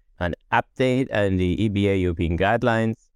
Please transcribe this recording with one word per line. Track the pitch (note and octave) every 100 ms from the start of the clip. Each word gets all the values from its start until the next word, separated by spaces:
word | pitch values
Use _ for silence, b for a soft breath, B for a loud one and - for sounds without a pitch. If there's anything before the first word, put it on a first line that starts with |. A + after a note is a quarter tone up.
| _ -
an | F2 - _
update | A#2 - - C3 B2+ C3
on | A2 G2+ F#2+
the | F2+ F2
E | G#2+
B | G2+ G2+
A | G2
European | F2+ E2 E2+ E2+
guidelines, | G2 A#2 B2 A2+ A2+ A2+ _